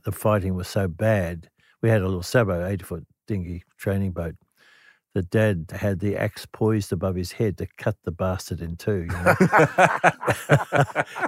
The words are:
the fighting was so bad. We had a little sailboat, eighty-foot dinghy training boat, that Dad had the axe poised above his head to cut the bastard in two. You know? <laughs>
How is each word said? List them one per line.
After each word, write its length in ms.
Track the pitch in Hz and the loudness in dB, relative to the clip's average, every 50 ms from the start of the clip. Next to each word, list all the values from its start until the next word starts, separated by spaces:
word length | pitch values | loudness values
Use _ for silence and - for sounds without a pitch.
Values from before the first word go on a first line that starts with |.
| - | -8
the 80 | - 92 | -8 -6
fighting 420 | - - 110 107 104 90 95 92 | -2 0 2 2 2 0 -2 -4
was 140 | 90 90 - | -4 -4 -4
so 180 | - 107 98 | -2 -2 -2
bad. 640 | 90 80 82 104 110 110 101 87 82 87 85 - - _ _ _ _ _ _ | -2 -2 0 0 2 2 2 0 -2 -6 -8 -12 -16 _ _ _ _ _ _
We 80 | - 113 | 2 4
had 120 | 110 107 | 4 4
a 40 | 92 | 2
little 180 | 92 95 87 87 | 0 -2 -4 -2
sailboat, 420 | - - 127 113 95 90 85 87 92 | 0 2 2 2 2 0 -2 -2 -2
eighty-foot 340 | 101 87 - - 87 82 73 - _ _ _ | -4 -4 -6 -8 -10 -10 -12 -14 _ _ _
dinghy 360 | - 110 95 85 87 87 87 - _ _ | -6 -4 -4 -4 -6 -8 -10 -12 _ _
training 340 | - - 104 98 98 98 95 | -6 -2 -2 0 0 0 -2
boat, 240 | 87 - 85 80 - - _ _ _ _ _ _ _ _ _ _ _ _ _ _ - | -2 -4 -6 -6 -8 -12 _ _ _ _ _ _ _ _ _ _ _ _ _ _ -4
that 160 | 104 90 - | -4 -2 0
Dad 360 | - 110 110 107 98 82 78 - - | 2 2 4 4 2 0 -4 -8 -6
had 240 | - - 104 98 85 | -4 -2 -2 -2 0
the 160 | 101 104 98 | -2 -2 0
axe 300 | 92 101 113 - - - | 0 -2 -4 -4 -8 -16
poised 480 | - - - 117 107 110 107 101 - 101 | -10 -4 0 2 2 2 2 0 -2 -4
above 220 | 85 101 98 92 | -2 -2 -2 -2
his 180 | 92 90 - - | -2 -4 -4 -2
head 240 | - 120 104 85 | -2 0 0 -2
to 100 | - 98 - _ | -4 -8 -10 _
cut 200 | - - 113 101 _ - | -4 -4 -4 -4 _ -6
the 60 | - | -8
bastard 500 | 82 - 95 92 92 92 - - 90 80 | -6 -2 -2 -2 -2 -4 -6 -8 -8 -6
in 160 | 82 82 85 | -6 -8 -8
two. 240 | 85 - 110 104 92 | -6 -4 -2 -2 -2
You 60 | 82 | -2
know? 280 | 85 90 87 87 180 156 - | -4 -4 0 2 2 4 4
<laughs> 1600 | 185 - - 208 156 - - - 185 - - - - 170 - - - - - - - - 156 120 - - - 143 135 - - 156 - - - - - | 4 6 6 6 6 6 6 4 4 4 4 4 2 2 0 0 -2 -2 -2 0 2 2 2 2 2 2 2 0 2 2 0 -4 -4 -4 -6 -6 -6